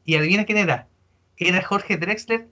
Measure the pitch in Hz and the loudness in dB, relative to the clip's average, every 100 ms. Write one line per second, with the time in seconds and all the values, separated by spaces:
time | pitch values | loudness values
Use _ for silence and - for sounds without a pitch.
0 | - 156 156 196 214 208 180 113 - _ | 0 2 4 2 2 0 0 -2 -6 _
1 | _ _ _ - 165 185 185 202 - 180 | _ _ _ -4 0 0 0 -2 -2 -2
2 | 170 214 - 233 226 | -2 -4 -4 -4 -6